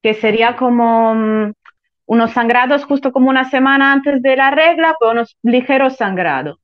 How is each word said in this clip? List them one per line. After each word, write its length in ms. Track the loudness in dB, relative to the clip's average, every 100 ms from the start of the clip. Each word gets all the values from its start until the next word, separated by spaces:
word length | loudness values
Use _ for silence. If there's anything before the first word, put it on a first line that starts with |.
que 140 | -2
sería 420 | -2 -2 0 0 0
como, 580 | -2 0 0 0 0
mm, 380 | 0 -2 -2 -4 -8 -20 _ _ _ -2
unos 240 | 0 0
sangrados 520 | -2 0 0 0 -2
justo 280 | -2 -2 -2
como 160 | 0 2
una 160 | 0 0
semana 420 | 0 2 2 2
antes 300 | 2 0 -2
de 140 | 0 2
la 160 | 2
regla, 440 | 2 2 2 0 0
pues 140 | 0
unos 240 | 0 -4 _
ligeros 540 | 0 0 0 0 0 -2
sangrados. 640 | -6 -2 -2 -4 -6 -12